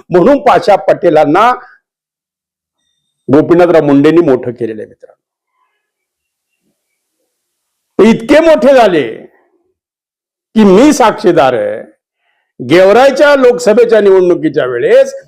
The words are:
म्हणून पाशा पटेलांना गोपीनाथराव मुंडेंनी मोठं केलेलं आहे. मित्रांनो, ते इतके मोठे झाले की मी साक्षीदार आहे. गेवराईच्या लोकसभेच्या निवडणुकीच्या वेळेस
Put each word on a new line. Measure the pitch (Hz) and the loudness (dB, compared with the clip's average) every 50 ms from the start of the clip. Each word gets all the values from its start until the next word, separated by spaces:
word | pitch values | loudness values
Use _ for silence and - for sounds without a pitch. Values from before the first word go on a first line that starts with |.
| - - | -8 -4
म्हणून | 165 180 175 233 285 | -2 0 2 0 0
पाशा | - - 233 190 165 - 208 196 | 0 0 0 0 0 0 0 -2
पटेलांना | 185 - - 151 - - 175 156 151 156 147 151 190 220 247 254 - - - _ _ _ _ _ _ _ _ _ _ _ _ _ _ _ _ _ _ _ _ _ _ _ _ _ _ _ _ _ _ _ - 131 | 0 0 -2 -2 -2 -2 0 0 0 0 0 0 0 0 0 -2 -4 -10 -20 _ _ _ _ _ _ _ _ _ _ _ _ _ _ _ _ _ _ _ _ _ _ _ _ _ _ _ _ _ _ _ -2 0
गोपीनाथराव | 151 147 151 170 175 175 170 170 160 | 0 2 2 2 2 2 2 2 0
मुंडेंनी | 147 143 139 139 143 156 160 170 | 0 2 2 2 2 2 2 2
मोठं | 170 147 127 120 - 123 | 0 0 -2 -2 -4 -8
केलेलं | 117 - 117 110 110 107 | -12 -10 -10 -10 -10 -12
आहे. | 101 - | -16 -20
मित्रांनो, | - _ - - _ _ _ _ _ _ _ _ _ _ _ _ _ _ _ _ _ _ _ _ _ _ _ _ _ _ _ _ _ _ _ _ _ _ _ _ _ _ _ _ _ _ _ _ _ _ _ _ _ _ _ _ _ _ _ _ _ - | -20 _ -20 -20 _ _ _ _ _ _ _ _ _ _ _ _ _ _ _ _ _ _ _ _ _ _ _ _ _ _ _ _ _ _ _ _ _ _ _ _ _ _ _ _ _ _ _ _ _ _ _ _ _ _ _ _ _ _ _ _ _ 0
ते | 190 226 | 0 0
इतके | 226 226 226 226 294 302 | 0 -2 -2 0 0 2
मोठे | 330 320 302 269 226 269 277 | 2 2 2 2 2 2 2
झाले | 254 226 196 175 151 127 113 113 - - - _ _ _ _ _ _ _ _ _ _ _ _ _ _ _ _ _ _ _ _ _ _ _ _ - | 2 2 0 0 -4 -6 -6 -10 -16 -20 -20 _ _ _ _ _ _ _ _ _ _ _ _ _ _ _ _ _ _ _ _ _ _ _ _ -2
की | 220 214 | 0 2
मी | 196 185 208 269 302 285 | 2 4 4 2 2 2
साक्षीदार | - 247 214 - - - 185 165 156 139 131 123 | 0 0 -2 -2 -2 -4 -2 0 0 0 0 -2
आहे. | 110 104 104 104 - - - _ _ _ _ _ _ _ _ _ _ _ _ _ - 131 120 | -4 -4 -6 -8 -10 -14 -18 _ _ _ _ _ _ _ _ _ _ _ _ _ -12 -4 -2
गेवराईच्या | 156 180 185 190 208 240 269 277 262 - 294 294 285 | 0 2 2 2 2 2 2 0 0 0 0 0 2
लोकसभेच्या | 269 254 240 240 - - 208 208 240 226 - 220 214 | 2 2 0 0 0 -2 0 0 0 0 0 0 0
निवडणुकीच्या | 202 196 190 190 180 175 170 147 151 156 135 147 131 | 2 2 2 2 0 0 -2 -2 -4 -6 -4 -6 -6
वेळेस | 127 123 120 135 175 226 269 262 - - - - | -6 -6 -4 -2 0 0 0 0 -2 -6 -18 -20